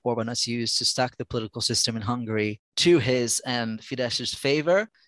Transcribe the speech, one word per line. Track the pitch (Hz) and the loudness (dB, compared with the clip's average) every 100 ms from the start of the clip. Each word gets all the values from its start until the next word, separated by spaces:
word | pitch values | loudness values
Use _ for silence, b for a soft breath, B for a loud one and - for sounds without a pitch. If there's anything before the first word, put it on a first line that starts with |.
Orban | 123 117 113 | 0 -2 -2
has | 120 - | -2 -2
used | 120 113 - | -2 -2 0
to | 117 | 0
stack | - 123 - | 0 -2 -4
the | |
political | 123 123 110 117 | -6 -6 -6 -4
system | - 113 - 113 | -2 0 0 -2
in | |
Hungary | 107 123 113 110 107 107 _ - | -2 -4 -2 0 0 -4 _ 0
to | 170 175 | 6 6
his | 120 127 117 - - | 6 2 2 -2 -2
and | 123 113 110 | -2 -2 -6
Fidesz's | - 127 123 - 120 | -6 -4 -2 -2 -4
favor? | - 139 147 156 185 220 _ | -2 0 2 4 2 2 _